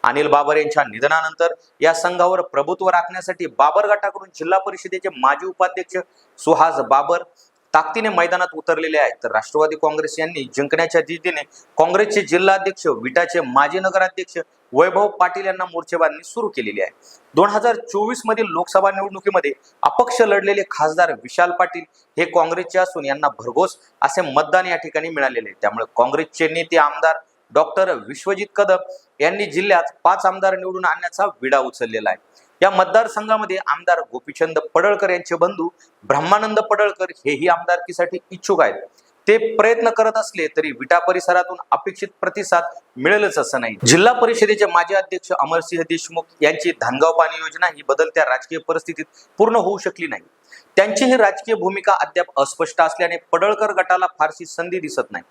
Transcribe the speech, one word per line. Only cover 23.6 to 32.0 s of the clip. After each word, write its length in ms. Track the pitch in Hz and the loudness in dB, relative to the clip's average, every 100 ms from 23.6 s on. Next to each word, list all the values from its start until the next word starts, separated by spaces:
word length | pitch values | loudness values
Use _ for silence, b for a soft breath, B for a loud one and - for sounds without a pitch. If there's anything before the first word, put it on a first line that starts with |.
| 185 - b _ | 0 -2 b _
असे 200 | - - 165 | -2 -2 -2
मतदान 360 | 135 156 185 180 | -2 2 0 0
या 80 | 165 | -6
ठिकाणी 320 | 160 156 160 | -4 -6 -4
मिळालेले 400 | 156 135 120 107 | -2 -2 -2 -10
आहे. 120 | 95 | -4
त्यामुळे 240 | 104 110 110 - | -4 -2 -6 0
काँग्रेसचे 500 | 123 143 156 - 160 | 0 0 -4 -2 -2
नेते 280 | 165 165 165 | -2 0 2
आमदार 380 | 147 - 160 160 _ _ _ | 2 2 0 0 _ _ _
डॉक्टर 400 | 123 156 190 190 135 | 0 0 0 0 -2
विश्वजित 500 | 104 139 190 196 202 - | -6 -10 -6 -6 -4 -2
कदम 220 | 196 185 185 B B _ | 2 2 -2 B B _
यांनी 260 | 151 196 202 | 0 0 -4
जिल्ह्यात 440 | 147 202 180 170 _ | -2 2 2 2 _
पाच 220 | 165 190 190 | 0 2 0
आमदार 320 | 190 196 190 | 0 -2 -2
निवडून 280 | 185 185 180 | -6 -4 -2
आणण्याचा 400 | 160 175 - 196 - | -2 -6 -4 -4 -2
विडा 180 | 131 139 | 0 0
उचललेला 500 | 127 - 117 110 | 0 -6 -6 -4